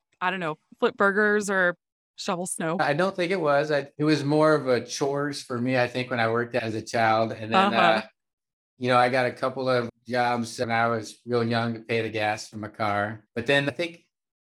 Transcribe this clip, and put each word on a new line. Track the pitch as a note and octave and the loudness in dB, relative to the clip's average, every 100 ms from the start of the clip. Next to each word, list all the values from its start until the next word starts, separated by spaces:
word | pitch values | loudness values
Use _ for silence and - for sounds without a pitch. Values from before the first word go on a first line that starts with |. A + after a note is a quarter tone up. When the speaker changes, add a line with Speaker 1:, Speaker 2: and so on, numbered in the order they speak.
| _ - | _ -4
Speaker 1:
I | F3+ | -4
don't | F#3 | -2
know, | D#3+ D#3 _ - | -6 -6 _ -2
flip | B3 - | -2 2
burgers | G3+ G3 G#3 G#3 G3+ | 2 4 2 2 0
or | F#3+ F3 F3 _ _ _ - | 2 2 0 _ _ _ -10
shovel | - F3 F#3 | -6 -4 -6
snow? | - D#3+ E3+ | -4 -4 0
Speaker 2:
I | C#3+ | 0
don't | D3 F#3+ F#3 | 2 0 0
think | F3 | -2
it | F#3+ | 0
was. | D3 C#3+ D3+ | 2 2 2
I, | C#3+ C#3 - | -2 -2 -2
it | |
was | D3+ C#3+ C#3 | 2 2 2
more | D3+ D#3 D3 | 4 4 4
of | C3 | 2
a | A#2+ A#2 | 0 -2
chores | - C#3+ C#3+ C#3+ C#3 | -4 -2 -2 -4 -8
for | - A#2+ | -8 -4
me, | B2+ C3 | 0 0
I | A#2+ | 0
think, | B2+ B2 | -2 -4
when | B2 | -2
I | A2+ | 0
worked | A#2 A#2+ B2 | 0 -2 -4
as | A2+ G#2+ | -4 -6
a | |
child. | G#2+ A#2+ A2+ A2 A2+ | -4 0 2 2 0
And | A#2 A2 | -4 -2
then, | F#3+ G3+ | 0 2
Speaker 1:
Uh-huh. | A3+ | 4
Speaker 2:
uh, | G3+ G#3+ - _ _ _ _ _ _ - | 4 2 -2 _ _ _ _ _ _ -6
you | B2 | 2
know, | B2 | 4
I | B2 | 4
got | C3 B2 | 2 0
a | |
couple | B2 C3 B2+ B2+ | -2 -4 -2 0
of | B2 A#2 _ A2+ | 0 0 _ -4
jobs | B2 B2 A#2+ A2+ - | 0 0 0 -4 -6
when | A#2 | -2
I | A2+ A#2 | 0 2
was | A2+ G2+ - | 0 -6 -16
real | A#2 A#2+ | -2 0
young | A#2 A#2 A#2 A2 | 2 0 -2 -4
to | |
pay | A#2 A#2 | -4 -2
the | A2 | -2
gas | G#2+ G#2+ A2 - | -2 -2 -2 -8
for | G#2+ | -12
my | G#2 | -12
car. | - G#2+ G2+ G#2+ A2+ _ A#2+ | -4 -2 0 -2 -6 _ -8
But | A#2 | 0
then | C#3 C#3+ | 0 0
I | |
think | C3 E3+ - | -4 -8 -8
it | _ _ _ _ | _ _ _ _